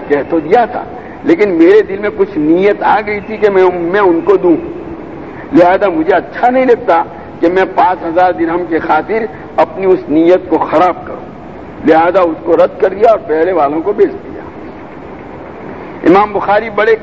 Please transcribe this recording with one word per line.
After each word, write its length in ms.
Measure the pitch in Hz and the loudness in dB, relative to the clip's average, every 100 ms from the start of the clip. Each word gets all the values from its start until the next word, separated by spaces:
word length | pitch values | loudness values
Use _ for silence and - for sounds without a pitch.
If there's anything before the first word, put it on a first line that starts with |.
| - | 0
"کہہ 140 | 143 127 | -2 0
تو 80 | 165 | -2
دیا 260 | 151 233 | 2 2
تھا، 200 | 226 - - - - - | 2 -2 -10 -14 -16 -10
لیکن 260 | - 170 202 | 0 2 2
میرے 320 | 165 170 214 | 4 6 6
دل 160 | 190 196 | 4 -2
میں 120 | 208 208 | -6 -2
کچھ 220 | 190 - | -2 0
نیت 440 | 151 170 202 - | 0 2 2 2
آ 180 | - 190 214 | 0 0 0
گئی 140 | 208 | -6
تھی 160 | 196 214 | -6 -2
کہ 140 | 208 | 2
میں، 140 | 190 185 | 4 2
میں 260 | 180 170 196 | 2 -2 2
ان 200 | 190 165 | 2 2
کو 160 | 180 196 | 2 2
دوں، 200 | 175 147 - - - - - - - - - | 4 0 -2 -12 -12 -14 -14 -16 -16 -16 0
لہذا 360 | - 175 196 196 | 4 4 4 2
مجھے 280 | 160 160 330 | 0 0 0
اچھا 340 | - - 247 | 0 -2 0
نہیں 160 | 254 254 | 2 2
لگتا 360 | 226 185 165 156 - - - | 2 2 0 0 -8 -16 -2
کہ 80 | 165 | 0
میں 160 | 185 185 | 2 0
پانچ 240 | - 175 180 | 2 0 0
ہزار 280 | 170 165 185 | -4 2 2
درہم 320 | 165 165 175 170 | 2 -2 -2 -2
کی 100 | 160 | -4
خاطر 460 | 156 151 151 220 220 - - - | 0 -2 0 -4 -4 -10 -10 -2
اپنی 300 | 160 185 190 | -2 0 2
اس 140 | 185 - | 2 2
نیت 400 | 151 165 180 185 | 2 4 4 2
کو 100 | 156 | -2
خراب 480 | 151 151 180 156 - | 0 2 2 0 -8
کروں، 200 | - - - - - - - 127 | -14 -14 -18 -18 -18 -18 -6 2
لہذا 340 | 160 175 185 | 4 4 2
اس 160 | 175 156 | 2 -2
کو 120 | - 160 | 0 2
رد 240 | 185 - | 2 2
کر 80 | 190 | -2
دیا 220 | 190 226 | 2 4
اور 80 | 202 | 4
پہلے 340 | 156 156 170 | 0 0 0
والوں 280 | 180 143 156 | 2 0 0
کو 100 | 180 | -2
بیچ 180 | 208 185 | 2 0
دیا۔" 220 | - - - - - - - - - - - - - - - - - - - 170 | 0 -12 -14 -16 -16 -16 -16 -18 -18 -16 -16 -16 -16 -16 -16 -16 -14 -14 -4 2
امام 240 | 190 208 | 2 2
بخاری 380 | 196 165 208 226 | -2 0 0 0
بڑے 260 | 208 220 220 | -2 0 2